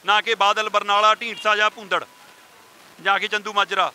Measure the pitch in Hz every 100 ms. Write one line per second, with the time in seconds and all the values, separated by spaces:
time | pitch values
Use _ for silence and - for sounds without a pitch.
0 | 185 208 214 208 202 214 214 208 202 202
1 | 214 214 233 208 214 208 214 233 196 175
2 | 127 - - - - - - - - -
3 | 185 196 202 208 202 202 190 190 165